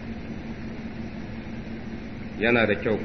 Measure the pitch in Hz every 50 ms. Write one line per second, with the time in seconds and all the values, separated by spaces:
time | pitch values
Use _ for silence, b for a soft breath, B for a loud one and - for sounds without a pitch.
0 | - - - - - - - - - - - - - - 214 - - - - -
1 | - - - - - - - - - - - - - - - - - - - -
2 | - - - - - - - - 104 117 120 117 110 104 101 - - 117 104 -
3 | -